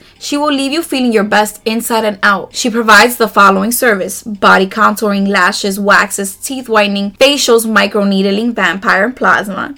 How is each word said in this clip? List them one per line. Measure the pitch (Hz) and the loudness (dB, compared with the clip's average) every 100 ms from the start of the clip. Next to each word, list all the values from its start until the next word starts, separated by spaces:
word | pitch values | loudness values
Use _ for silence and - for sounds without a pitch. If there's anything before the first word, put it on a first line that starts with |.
| - _ | -20 _
she | - 285 | -6 -2
will | 302 | 0
leave | 277 269 | -2 -2
you | 302 | -4
feeling | 330 277 254 | -4 -2 0
your | 220 | 0
best | 208 202 208 - | 0 0 -2 -4
inside | - 226 233 226 | -6 -4 -2 -2
and | 220 196 | -2 0
out. | 208 196 - | 0 0 -4
She | - 254 | -6 -2
provides | 220 220 208 240 240 | 0 4 4 4 2
the | 220 | 0
following | 208 202 190 202 | 4 4 4 0
service: | 240 254 196 180 190 | 0 0 0 -2 -8
body | - 202 208 185 190 | -12 -2 2 2 0
contouring, | 214 214 208 214 196 196 | 0 0 0 -2 0 0
lashes, | 196 180 202 208 196 | 0 0 -2 -4 -2
waxes, | 202 185 202 - 196 - | 2 2 2 -4 -8 -8
teeth | - 269 247 | -10 -8 -2
whitening, | 220 208 202 202 | 0 0 -2 -4
facials, | - 269 285 - 233 226 | 2 2 2 2 2 2
microneedling, | 214 202 208 202 196 196 196 240 | 0 0 0 0 2 0 0 -2
vampire | 226 185 185 196 180 | -2 -2 -2 0 0
and | 214 262 | 0 0
plasma. | 202 143 202 185 - | 0 0 -2 -6 -8